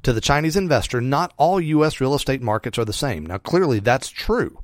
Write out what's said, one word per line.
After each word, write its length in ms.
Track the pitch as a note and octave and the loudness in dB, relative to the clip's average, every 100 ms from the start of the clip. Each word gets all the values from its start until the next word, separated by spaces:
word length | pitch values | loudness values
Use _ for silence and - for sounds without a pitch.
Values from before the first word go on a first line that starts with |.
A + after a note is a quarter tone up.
To 100 | - | 0
the 80 | A2+ | 0
Chinese 340 | - C#3+ D#3+ E3 | 2 0 2 0
investor, 460 | F#3+ C3 - B2+ | 2 0 0 -4
not 320 | B2 C#3 F3 - | 0 0 -2 0
all 240 | D#3+ F#3+ | 2 2
U 240 | D#3+ D3+ | 2 2
S 160 | D#3 - | 2 2
real 140 | C3 | 0
estate 260 | C#3+ - C3+ | 0 0 -2
markets 380 | A#2+ G#2+ B2 A#2 | 0 -2 -2 -4
are 60 | A2 | -4
the 80 | |
same. 320 | G#2 C#3+ F2 D#2 | -2 -4 -4 -6
Now, 100 | F#2+ | -8
clearly 420 | - F3 F3+ A2+ | 0 2 2 2
that's 300 | G#2 C3 - | 2 0 -2
true, 540 | - - A#3 - - | -8 -2 -2 -2 -8